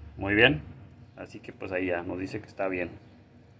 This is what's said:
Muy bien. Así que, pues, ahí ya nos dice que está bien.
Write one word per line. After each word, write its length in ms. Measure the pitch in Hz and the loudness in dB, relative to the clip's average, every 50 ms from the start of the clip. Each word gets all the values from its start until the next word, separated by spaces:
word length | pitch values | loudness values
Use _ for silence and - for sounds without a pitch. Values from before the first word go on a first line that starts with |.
| - - - | -16 -16 -10
Muy 200 | - 98 98 101 | -6 0 2 6
bien. 260 | 104 117 131 151 151 - - - - - - - - - - - - | 8 8 8 8 4 -4 -10 -16 -18 -18 -20 -20 -20 -20 -20 -16 -16
Así 220 | 95 - - 107 | -14 -14 -14 -16
que, 120 | - - - | -14 -14 -14
pues, 180 | - 104 98 | -10 -8 -2
ahí 160 | 95 90 92 90 | -2 0 0 2
ya 160 | 87 85 87 | 0 0 -2
nos 160 | 92 90 90 | -4 -6 -4
dice 200 | 95 92 - 110 | -6 -4 -6 -8
que 60 | - | -8
está 220 | - - - 98 95 | -8 -6 -4 -2 -2
bien. 240 | 92 90 87 85 - - - - - - - - - - - - - - | 0 -2 -2 -4 -6 -12 -18 -20 -20 -20 -20 -20 -20 -20 -20 -20 -20 -20